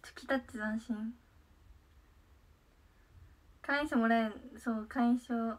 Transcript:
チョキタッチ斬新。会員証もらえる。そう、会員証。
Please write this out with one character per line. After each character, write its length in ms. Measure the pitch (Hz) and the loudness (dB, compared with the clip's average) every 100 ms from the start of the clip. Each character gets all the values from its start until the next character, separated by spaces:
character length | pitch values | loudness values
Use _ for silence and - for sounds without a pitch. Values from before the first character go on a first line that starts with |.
チ 80 | - | -18
ョ 40 | |
キ 120 | - - | -16 -2
タ 80 | |
ッ 40 | 269 | -2
チ 120 | 247 | -2
斬 260 | 226 214 220 | -6 -2 -2
新。 340 | 220 214 226 240 _ - _ - - - - - - - _ - _ _ _ _ - _ - - - - - - | -4 -4 -4 -8 _ -20 _ -20 -20 -20 -20 -20 -20 -20 _ -20 _ _ _ _ -20 _ -20 -20 -20 -20 -20 -12
会 200 | - 285 | -2 0
員 60 | 302 | 2
証 100 | 277 | 4
も 100 | 226 | 6
ら 180 | 226 | 4
え 40 | 220 | 2
る。 300 | 202 - - | -4 -14 -8
そ 120 | 247 | -4
う、 140 | 220 214 | -4 -4
会 200 | 262 240 | 2 4
員 120 | 247 | 4
証。 140 | - 233 226 | 0 -2 -2